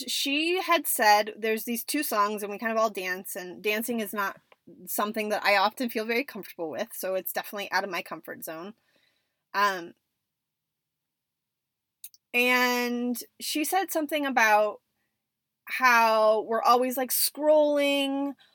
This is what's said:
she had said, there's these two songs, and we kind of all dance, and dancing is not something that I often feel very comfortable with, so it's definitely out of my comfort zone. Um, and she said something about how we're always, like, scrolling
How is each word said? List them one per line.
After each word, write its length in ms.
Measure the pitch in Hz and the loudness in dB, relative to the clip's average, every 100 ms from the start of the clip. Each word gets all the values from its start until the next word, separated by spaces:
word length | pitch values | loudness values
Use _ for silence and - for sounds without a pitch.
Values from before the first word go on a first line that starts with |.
| 254 | -4
she 540 | - 285 285 320 359 | -4 -2 0 0 0
had 240 | - 339 - | 2 0 0
said, 480 | - 214 208 214 214 | 2 6 6 4 -4
there's 280 | 220 220 | -2 -2
these 200 | - 233 | -2 -6
two 180 | - 294 | -4 -4
songs, 400 | 302 214 208 214 | -2 0 0 0
and 80 | 202 | -6
we 80 | 202 | -6
kind 140 | 226 | -2
of 60 | 220 | 0
all 120 | 220 | 0
dance, 460 | 202 185 185 190 196 | 0 -6 -6 -8 -10
and 260 | 180 175 | -10 -6
dancing 380 | 208 214 226 233 | -2 -2 -2 -4
is 120 | 202 | -4
not 260 | 208 196 - _ _ - 170 180 | -2 -4 -6 _ _ -20 -20 -10
something 420 | - 208 214 208 | -4 -4 -2 -2
that 160 | 202 | 0
I 120 | 190 202 | 4 4
often 340 | 202 - 247 | 4 0 -4
feel 160 | 233 220 | -4 -2
very 180 | 233 | -2
comfortable 460 | 285 208 - - 165 | -4 -10 -14 -8 -8
with, 180 | 123 226 | -6 -8
so 220 | - 190 | -6 -4
it's 180 | 190 185 | -4 -4
definitely 380 | 202 - 208 202 | -8 -8 -10 -4
out 140 | 180 | -2
of 60 | 214 | -2
my 120 | 175 | -6
comfort 420 | - 160 - - | -8 -12 -12 -14
zone. 300 | - 160 185 - _ _ _ _ _ _ _ | -12 -12 -14 -16 _ _ _ _ _ _ _
Um, 420 | 196 202 190 170 - _ _ _ _ _ _ _ _ _ _ _ _ _ _ _ _ _ _ _ _ - _ _ | 0 0 0 -8 -16 _ _ _ _ _ _ _ _ _ _ _ _ _ _ _ _ _ _ _ _ -20 _ _
and 840 | 240 247 254 247 247 240 240 247 240 - - | 0 2 4 2 0 -2 -2 -4 -6 -8 -12
she 240 | 233 302 | -6 -4
said 260 | 311 370 359 | 0 0 0
something 340 | 330 302 302 | -4 -2 -2
about 560 | 277 254 220 214 214 - _ _ _ _ _ _ _ _ - | 0 4 6 6 4 -2 _ _ _ _ _ _ _ _ -12
how 760 | - 254 233 226 220 214 220 | 0 4 6 6 4 4 4
we're 200 | 208 226 | 0 0
always, 340 | - 247 254 254 | 4 4 4 -2
like, 140 | 254 | -2
scrolling 1200 | - - - 302 302 294 285 285 285 277 277 277 262 _ | 0 -2 0 4 6 6 4 2 2 0 -2 -4 -8 _